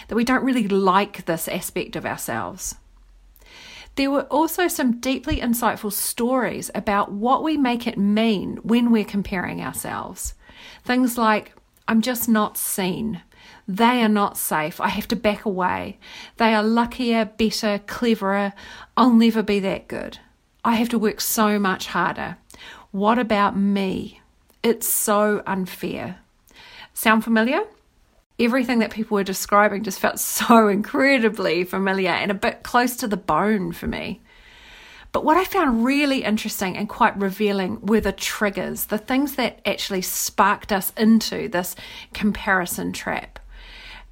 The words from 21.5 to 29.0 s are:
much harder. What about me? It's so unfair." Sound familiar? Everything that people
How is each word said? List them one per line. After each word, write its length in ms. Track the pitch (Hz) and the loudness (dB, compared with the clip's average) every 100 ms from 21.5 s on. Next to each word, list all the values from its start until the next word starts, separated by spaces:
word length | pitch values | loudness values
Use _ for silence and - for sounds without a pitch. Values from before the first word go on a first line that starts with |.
| 208 | 2
much 260 | 196 185 - | 0 -2 -4
harder. 520 | 180 170 151 - 175 _ - - - - | -2 -2 -2 -8 -10 _ -20 -20 -20 -12
What 280 | 196 208 233 | -2 2 2
about 360 | 247 208 202 190 | 2 2 2 2
me? 640 | 196 196 190 180 - - _ _ _ _ | 0 0 -2 -4 -8 -14 _ _ _ _
It's 240 | 233 233 - | 0 0 0
so 560 | - - 208 208 208 - | -2 2 2 2 0 -2
unfair." 720 | 196 185 - 180 - - 185 _ _ _ - - - - - | -4 -4 -6 -8 -6 -8 -12 _ _ _ -20 -20 -20 -16 -2
Sound 280 | 226 220 | 4 4
familiar? 380 | 220 226 226 302 440 - _ _ _ _ _ _ | 4 2 2 0 -2 -10 _ _ _ _ _ _
Everything 400 | 233 254 262 240 | 0 2 2 2
that 100 | 214 | 0
people 240 | - | -2